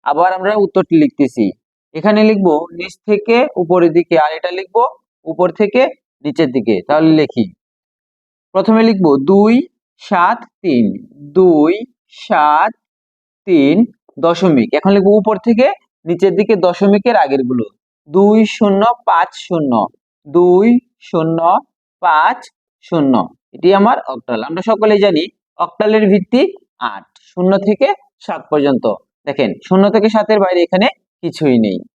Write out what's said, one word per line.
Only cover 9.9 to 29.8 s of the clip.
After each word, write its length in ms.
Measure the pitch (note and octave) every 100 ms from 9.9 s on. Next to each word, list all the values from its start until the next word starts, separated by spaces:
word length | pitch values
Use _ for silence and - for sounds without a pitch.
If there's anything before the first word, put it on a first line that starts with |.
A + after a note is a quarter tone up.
| _
সাত 360 | - F#3 F3+ F#3+ - _
তিন, 240 | F#3 B2 G#2 F#2+ - C#3+ D3 D3+
দুই 340 | F#3 D#3 D#3 G3+ A3 _ _
সাত 580 | - - F3+ D3+ D3+ G#3 - _ _ _ _ _ _ -
তিন 280 | E3 C#3 F3 A#3+ _ _ -
দশমিক, 440 | E3 E3+ F#3+ C#3+ G#2+ D3
এখন 120 | F#3+ G3+
লিখব 140 | F#3+ G#3
উপর 140 | G3+ G3+ A#3+
থেকে 200 | A3+ C#4 G4 _ _ D#3+
নিচের 260 | E3+ F#3+ F3+
দিকে 160 | G#3+ G#3 F3+
দশমিকের 500 | E3+ G3 G3+ A#3+ G#3+
আগেরগুলো, 400 | D3 C#3 B2 B2+ A2 _ _ _ D3
দুই 300 | E3 G3+ G#3+ G#3+ -
শূন্য 260 | G#3 G3 A3 A#3+ -
পাঁচ 220 | E3+ F#3 - -
শূন্য, 260 | F3 C#3+ A#2 G2 _ _ _ D3
দুই 420 | D#3+ F3+ F3+ A3 B3 _ _ -
শূন্য 300 | F3 D#3+ E3 E3 G3+ _ _ _ _
পাঁচ 360 | F3+ D#3 E3+ - - _ _ _
শূন্য, 300 | _ E3+ C#3 A#2+ E2+ _ _
এটি 140 | - E3+ G3
আমার 180 | G3 - -
অক্টাল। 280 | C3 - A2+ B2+
আমরা 140 | E3+ G#3+
সকলেই 320 | G#3+ G#3+ G#3 G3+
জানি 180 | D#3 F3+ _ _ -
অক্টালের 460 | F3 _ G#3+ A3 G#3
ভিত্তি 300 | G3+ F#3 B3 F4+ - _ _ -
আট, 140 | G2 _ _ _
শূন্য 220 | - F3+ G3 G3
থেকে 220 | G#3 C#4 G4 _ _ -
সাত 160 | E3 -
পর্যন্ত। 340 | D3+ C#3+ B2+ A#2 F#2+ _ _ C#3+
দেখেন 240 | C#3+ A2+ F2 -
শূন্য 180 | F#3